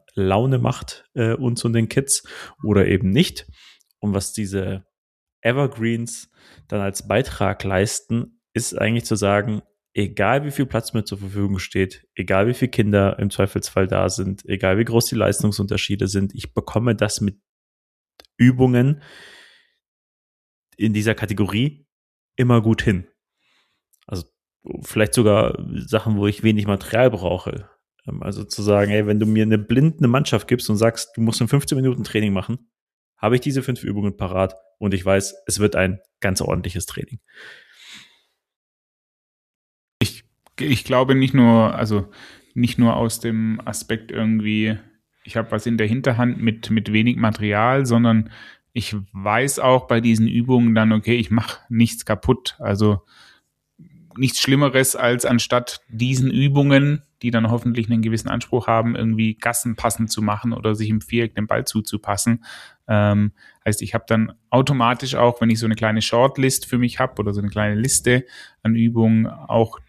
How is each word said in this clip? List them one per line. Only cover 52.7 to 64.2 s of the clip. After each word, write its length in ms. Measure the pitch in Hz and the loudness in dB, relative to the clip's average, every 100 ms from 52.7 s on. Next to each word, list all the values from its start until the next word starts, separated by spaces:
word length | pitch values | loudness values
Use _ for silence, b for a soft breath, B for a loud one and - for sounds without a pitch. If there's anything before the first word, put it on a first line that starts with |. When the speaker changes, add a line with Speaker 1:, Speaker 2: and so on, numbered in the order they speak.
| 101 107 98 b b b b _ _ _ _ - - _ - | 2 2 2 b b b b _ _ _ _ -20 -20 _ -4
Speaker 2:
nichts 240 | 131 - | -2 -2
Schlimmeres, 540 | - 139 143 131 131 - | 0 2 4 2 0 0
als 300 | 120 123 127 | 0 2 2
anstatt 560 | 120 - 123 120 - _ | 0 2 -2 -2 -14 _
diesen 420 | 113 127 131 131 | -4 -2 0 2
Übungen, 720 | 127 139 143 143 139 143 147 _ _ | 2 2 4 4 4 4 0 _ _
die 80 | 120 | -2
dann 220 | 117 110 | 0 2
hoffentlich 360 | 117 123 120 107 | 0 0 -2 0
einen 140 | 113 | 0
gewissen 280 | 110 110 - | 0 -2 -4
Anspruch 360 | 123 - 123 110 | -6 -2 -2 2
haben, 300 | 113 117 117 | 0 0 0
irgendwie 400 | 113 110 110 107 | -2 0 0 -2
gassenpassend 760 | 117 117 120 110 117 - 110 | -4 -2 -6 -2 -2 -2 -4
zu 120 | - | -2
machen 300 | 104 107 117 | -2 -2 -4
oder 200 | 110 110 | -4 -4
sich 160 | 107 107 | -2 -2
im 120 | 107 | -2
Viereck 340 | - 117 113 - | -2 -2 -2 -4
den 100 | 107 | -2
Ball 200 | 113 131 | -2 -2
zuzupassen. 760 | 110 - 107 - 104 117 117 B B B B - | -4 -4 -8 -6 -2 0 0 B B B B -2
Ähm, 460 | 107 104 104 104 b b b | 2 4 2 0 b b b
heißt, 200 | 107 104 | -4 -4
ich 100 | - | -4
habe 120 | 113 - | -6 0
dann 260 | 113 | 0